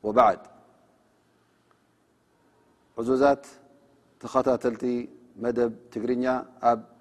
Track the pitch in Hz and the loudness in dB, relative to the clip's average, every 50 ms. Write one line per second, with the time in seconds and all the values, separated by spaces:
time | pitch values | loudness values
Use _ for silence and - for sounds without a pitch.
0 | - 107 107 123 120 110 107 - - - - - _ _ _ _ _ _ _ _ | -6 0 4 4 4 4 4 0 -8 -20 -20 -20 _ _ _ _ _ _ _ _
1 | _ _ _ _ _ _ _ _ _ _ _ _ _ _ _ _ _ _ _ _ | _ _ _ _ _ _ _ _ _ _ _ _ _ _ _ _ _ _ _ _
2 | _ _ _ _ _ _ _ _ _ _ _ _ _ _ _ _ _ _ _ - | _ _ _ _ _ _ _ _ _ _ _ _ _ _ _ _ _ _ _ -8
3 | 117 120 131 127 139 143 139 - - - - - _ _ _ _ _ _ _ _ | -2 -2 2 4 4 4 2 2 -4 -20 -20 -20 _ _ _ _ _ _ _ _
4 | _ _ _ _ - 113 - 131 127 135 127 113 - 123 117 - - 123 123 120 | _ _ _ _ -16 -2 -2 0 2 2 0 0 0 -4 -4 -2 -4 -4 -4 -4
5 | 123 - - - - _ _ - 113 123 117 120 120 117 113 - - - - 117 | -6 -10 -16 -20 -20 _ _ -6 -6 -4 0 0 -2 -2 -2 -8 -20 -12 -10 -8
6 | 107 120 127 120 127 127 127 127 - - - - - 120 117 110 - - - _ | -4 -4 -2 -2 -2 -2 -2 -4 -6 -12 -16 -2 0 0 0 0 -4 -18 -20 _